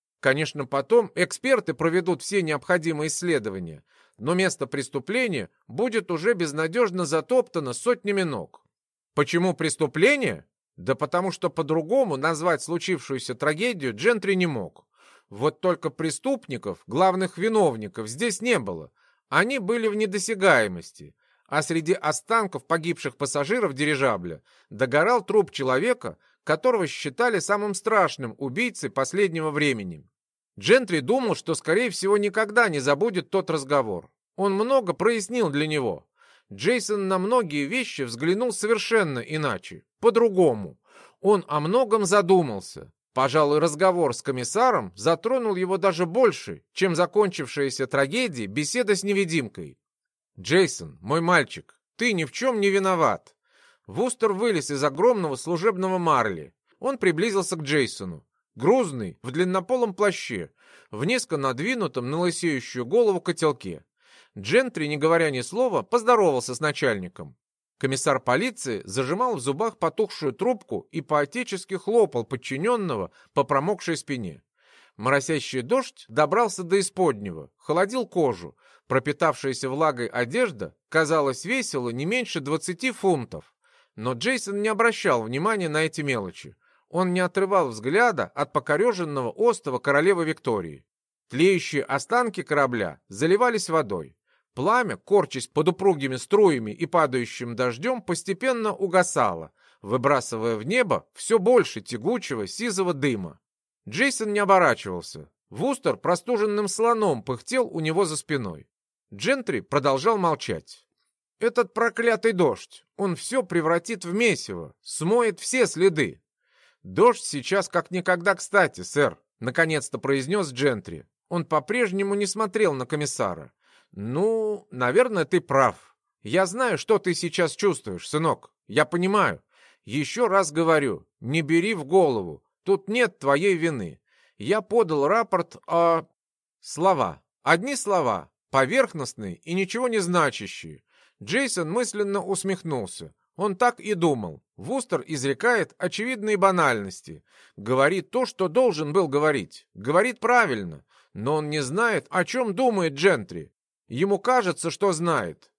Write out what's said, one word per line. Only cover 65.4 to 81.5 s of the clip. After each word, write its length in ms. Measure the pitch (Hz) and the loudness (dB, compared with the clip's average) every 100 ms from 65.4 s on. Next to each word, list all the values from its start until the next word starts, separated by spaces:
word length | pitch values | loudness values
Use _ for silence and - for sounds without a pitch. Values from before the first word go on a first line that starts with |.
слова, 400 | 117 202 254 165 | -4 0 0 0
поздоровался 720 | 107 240 220 233 180 131 123 123 | 0 0 4 4 4 2 -2 -4
с 40 | |
начальником. 760 | 151 139 135 104 90 - 76 - _ _ _ - | -4 0 0 0 -6 -14 -18 -18 _ _ _ -4
Комиссар 400 | 131 135 156 135 | -2 0 0 0
полиции 640 | - 131 247 - 135 104 - | 2 2 0 -4 -6 -6 -6
зажимал 500 | 104 131 185 247 190 | -4 -2 0 -2 -2
в 40 | |
зубах 380 | 123 139 226 - | -4 -2 -2 -2
потухшую 540 | 165 190 214 - 143 | -4 0 -4 -2 -6
трубку 540 | 123 226 240 - 104 - | -2 -2 -2 -4 -8 -6
и 100 | 160 | -10
поотечески 760 | 156 151 143 247 240 190 - 185 | -2 0 0 -4 -6 -8 -8 -8
хлопал 480 | 202 233 190 123 | 0 2 4 0
подчинённого 880 | 113 131 - - 214 247 185 113 90 _ _ | -6 -8 -6 -4 -2 0 -2 -4 -6 _ _
по 100 | - | -2
промокшей 540 | 139 139 160 202 - 156 | 2 2 0 -4 -4 -6
спине. 460 | - 131 95 69 _ _ _ _ _ - | -6 -8 -8 -12 _ _ _ _ _ -6
Моросящий 640 | 117 139 135 151 - 131 | 0 0 0 -4 -4 -6
дождь 440 | 123 254 254 - - | 0 -2 -2 -12 -6
добрался 560 | 117 151 208 226 - | 0 2 2 0 -2
до 160 | 175 190 | 0 0
исподнего, 720 | 180 - 170 110 101 80 69 _ | 0 0 0 0 -6 -10 -14 _
холодил 480 | - 156 196 254 214 | -2 0 0 -2 -4
кожу. 480 | 185 143 95 80 _ _ _ - | 0 0 -2 -10 _ _ _ -2
Пропитавшаяся 800 | 127 139 143 165 139 135 123 135 | -2 0 0 0 0 -4 -4 -4
влагой 380 | 139 160 123 117 | 0 0 0 -4
одежда, 680 | 120 120 208 240 123 90 _ - | -4 -2 0 -2 -4 -12 _ -2
казалось, 560 | 156 151 160 139 127 | 0 2 2 0 -2
весила 440 | 180 | -4